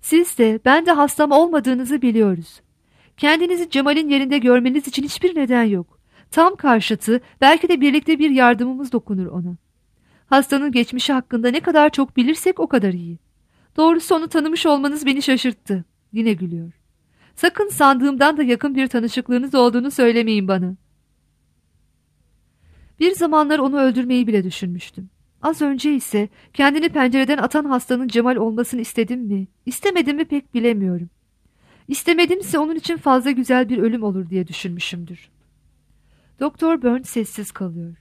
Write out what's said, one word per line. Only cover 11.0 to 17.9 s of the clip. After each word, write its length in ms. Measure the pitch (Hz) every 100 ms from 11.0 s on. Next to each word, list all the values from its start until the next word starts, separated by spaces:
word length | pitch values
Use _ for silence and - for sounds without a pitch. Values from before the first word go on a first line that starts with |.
| -
hakkında 380 | 269 - 240 240
ne 80 | 262
kadar 300 | - 311 302
çok 280 | 294 277 -
bilirsek 420 | 247 311 - 370
o 80 | 311
kadar 260 | 254 196
iyi. 260 | 180 170 170 _ _ _ _ _ -
Doğrusu 380 | 320 339 - 339
onu 120 | 320
tanımış 380 | 330 302 330 -
olmanız 400 | 285 285 294 285
beni 160 | 277
şaşırttı." 640 | 277 262 254 214 - 196 170 _ _
Yine 220 | 208 226
gülüyor. 380 | 196 180 170 170 - _ _ _ _ _ -
"Sakın 340 | 349 - 415
sandığımdan 680 | - 285